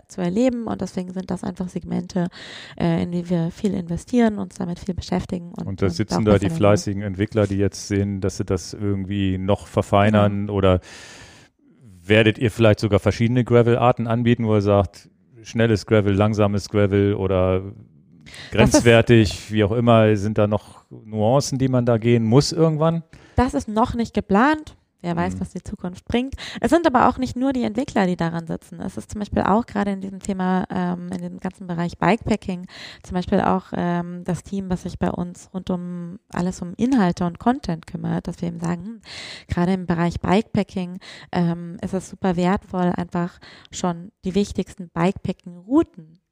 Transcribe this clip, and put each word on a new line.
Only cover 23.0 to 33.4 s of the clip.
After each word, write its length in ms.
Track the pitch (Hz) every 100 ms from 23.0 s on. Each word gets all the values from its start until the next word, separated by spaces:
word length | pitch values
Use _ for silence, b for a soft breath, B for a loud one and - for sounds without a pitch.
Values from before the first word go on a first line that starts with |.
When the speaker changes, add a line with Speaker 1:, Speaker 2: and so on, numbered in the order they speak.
| - b b -
Speaker 1:
Das 180 | 254
ist 140 | 277 240
noch 260 | 214 247
nicht 200 | 233 226
geplant. 640 | - - 196 269 311 311 - _ _
Wer 140 | 175 175
weiß, 200 | 180 185
Speaker 2:
Mhm. 40 |
Speaker 1:
was 120 | 185
die 120 | 180
Zukunft 400 | - 208 180 180
bringt. 300 | - 233 262 - B B
Es 120 | 233
sind 140 | 330 330
aber 220 | 247 -
auch 100 | 247
nicht 200 | 254 247
nur 160 | 269
die 100 | 254
Entwickler, 420 | 226 214 285 226 185
die 120 | 180
daran 300 | 165 170 165
sitzen. 340 | 175 - -
Es 160 | 190 -
ist 120 | -
zum 100 | 214
Beispiel 240 | 208 208
auch 220 | - 214 -
gerade 260 | 208 202
in 100 | 196
diesem 180 | 190 196
Thema, 460 | - 190 185 185 -
ähm, 380 | 190 175 175 175 180
in 60 |
dem 180 | 175 180
ganzen 280 | 185 - 180
Bereich 300 | 170 170 -
Bikepacking, 680 | 165 220 - 208 - 180 185 B B B
zum 100 | -
Beispiel 260 | 185 180
auch, 280 | 190